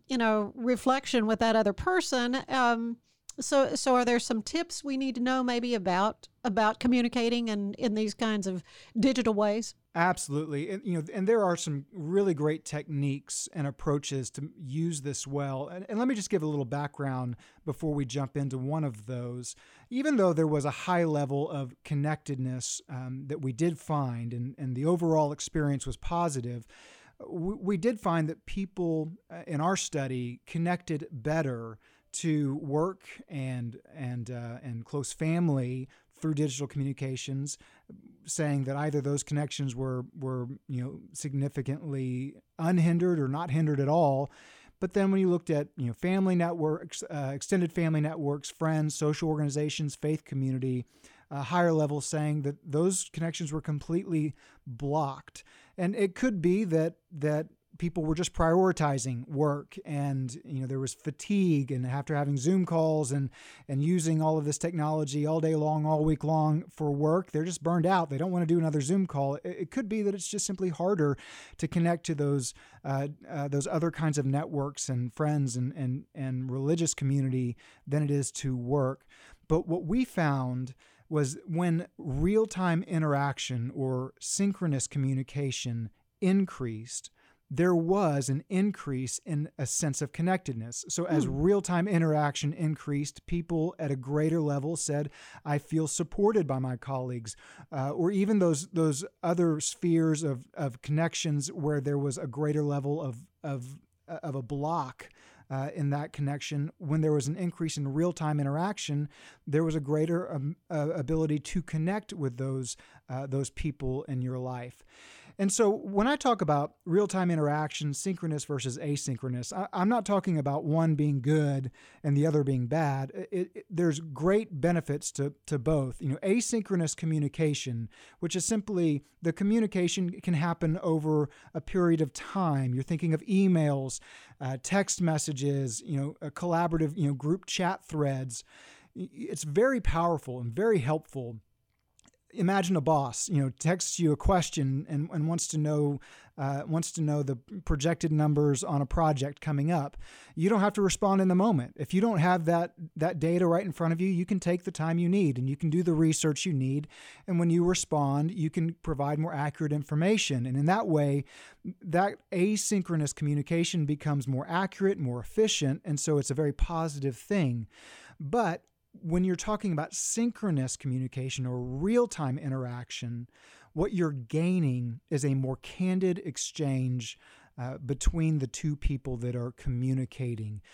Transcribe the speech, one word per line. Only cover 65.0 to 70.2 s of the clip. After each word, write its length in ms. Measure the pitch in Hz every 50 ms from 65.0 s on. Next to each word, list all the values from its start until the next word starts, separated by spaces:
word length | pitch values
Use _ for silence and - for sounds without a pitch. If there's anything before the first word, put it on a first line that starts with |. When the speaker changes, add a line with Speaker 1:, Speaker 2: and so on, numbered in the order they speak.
| 151 139 135 147 147
Speaker 2:
all 140 | 147 160 165
day 160 | 156 160 160
long, 280 | 160 151 151 156 156 151
all 200 | 156 156 151 151
week 200 | 156 156 147 -
long 400 | 151 160 156 151 151 151 156 180 -
for 220 | - - 156 147
work, 400 | 143 143 147 151 160 185 185 -
they're 140 | - 151 156
just 180 | 180 175 - 143
burned 240 | 165 175 175 160 180
out. 240 | 196 180 170 143
They 80 | 139 135
don't 100 | 160 185
wanna 160 | 180 175 175
do 140 | 156 170 175
another 220 | 165 156 151 151
Zoom 260 | 135 135 180 196 190 170
call. 280 | - 143 139 139 139
It, 60 | - -
it 260 | 175 180 - 180 151
could 180 | - 269 254 196
be 140 | 214 220 208
that 100 | 202 196
it's 140 | 196